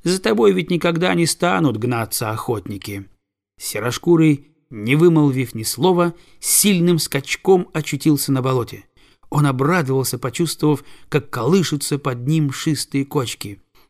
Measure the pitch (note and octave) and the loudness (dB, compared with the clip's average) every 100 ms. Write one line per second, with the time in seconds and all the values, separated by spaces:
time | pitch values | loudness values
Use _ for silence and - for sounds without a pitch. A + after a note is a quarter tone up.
0 | E3 F#3+ A3 G#3+ G#3+ F#3 D#3+ E3+ F3 E3 | -2 -2 0 4 4 2 0 0 0 0
1 | F3+ F3 D#3+ - F3 F#3+ D3+ A2 B2 A#2 | 0 0 0 0 0 2 0 0 -4 -4
2 | A2+ - A2 A2 - A2 - G2+ G#2 G2 | -4 -6 -6 -6 -4 -6 -6 -12 -10 -12
3 | F#2+ _ _ _ _ _ - G#2+ A2+ B2 | -14 _ _ _ _ _ -10 -6 -6 -4
4 | E3+ E3+ D#3+ C#3+ _ _ _ A2+ G#2+ C#3+ | 2 4 4 2 _ _ _ -10 0 4
5 | F3 D#3 D3 C3 A#2+ A#2 A2 - F3+ F3 | 6 6 2 0 -4 -6 -8 0 2 2
6 | F3 - _ - - - G#3 F#3 F3 E3 | 0 -4 _ -12 -2 2 4 4 2 2
7 | - C#3 - - - F#3+ F3+ D#3 D3 C#3 | 0 -6 -6 -4 2 2 2 -8 -6 -2
8 | E3 C#3+ - C3 B2+ C3 A2 A2+ _ _ | 0 0 0 -2 0 -2 -4 -12 _ _
9 | _ _ - D3 C#3+ B2+ C3+ F3+ C3+ C3+ | _ _ -6 0 0 2 2 2 2 0
10 | B2+ B2+ C3 - E3 - D3+ C#3+ - - | -2 -4 -8 -4 -4 0 0 0 -6 -20
11 | - D3+ - - A#2 F#3+ D#3 D3 - C#3+ | -4 -4 -4 -4 2 2 2 -2 -4 -4
12 | C#3 B2 A#2+ D#3+ D3 B2+ - C#3 - C#3 | -4 -6 -2 0 0 -2 -4 -4 -4 -4
13 | C3+ D3 A#2+ - G#2 G2+ _ _ | -2 -4 -4 -10 -14 -16 _ _